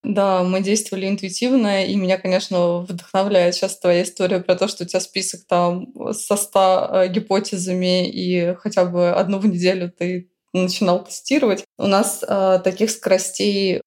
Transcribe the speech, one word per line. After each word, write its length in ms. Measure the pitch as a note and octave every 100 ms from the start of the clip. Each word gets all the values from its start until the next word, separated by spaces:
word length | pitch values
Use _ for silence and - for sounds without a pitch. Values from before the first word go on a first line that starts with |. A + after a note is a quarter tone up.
Да, 400 | - G3+ G3 F#3
мы 180 | F3+ F#3
действовали 480 | F#3+ G#3+ G#3 F#3+ F#3+
интуитивно, 760 | G3+ F#3+ F3+ B3 C4 G#3+ G3
и 120 | F#3 G3
меня, 200 | F#3 F#3
конечно, 600 | F#3 F#3 - F#3 F3 F3
вдохновляет 760 | F3+ F3 - F#3+ G3 G3 F3
щас 240 | F3 G3 -
твоя 240 | F3+ F3
история 380 | F3+ - F3+ F#3+
про 140 | F3+
то, 140 | F3+ G3+
что 160 | -
у 20 | F3
тебя 140 | F#3
список 460 | F#3 G3 F#3+ F3+ -
там 460 | F3 F3 F3+ - - -
со 240 | G#3+ - G3+
ста, 520 | - G3 F#3+ F#3+ -
э, 160 | F#3+ F#3
гипотезами, 1000 | F#3 G#3+ F#3+ G3+ F#3+ F3+ F#3 F3+ F3+ F3+
и 460 | - F3+ F3+ E3+
хотя 300 | F3+ G#3+ G3+
бы 260 | F3+ F3 F3
одну 280 | F3 F#3 G3
в 80 | G#3
неделю 440 | F3 F3+ F#3+ F3
ты 400 | - F3 F3+ F3+ _ _
начинал 500 | F3+ F#3 - F#3+ F3+
тестировать. 600 | - - - C#4+ B3+ G3 - -
У 100 | G3+
нас, 380 | G3 G#3+ - -
э, 320 | G3+ F#3+ F#3
таких 260 | F#3 F#3 G#3+
скоростей 920 | - - F#3 - - G3+ G3+ G3 F3+